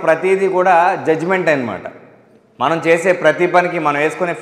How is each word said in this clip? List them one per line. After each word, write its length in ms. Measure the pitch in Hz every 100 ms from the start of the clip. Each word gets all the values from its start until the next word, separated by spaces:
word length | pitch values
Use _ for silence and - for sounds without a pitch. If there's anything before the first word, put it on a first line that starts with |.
ప్రతిదీ 440 | 170 160 185 190 190 185
కూడా 200 | 185 170 180 175 131
జడ్జిమెంట్ 400 | 156 165 190 165
అనమాట. 320 | 147 120 92 - - - - _ _ _ -
మనం 180 | 127 165 156
చేసే 240 | 165 185 180
ప్రతి 240 | 151 147 175
పనికి, 240 | 175 175 170 151
మనం 120 | 143
వేసుకునే 300 | 156 151 180 165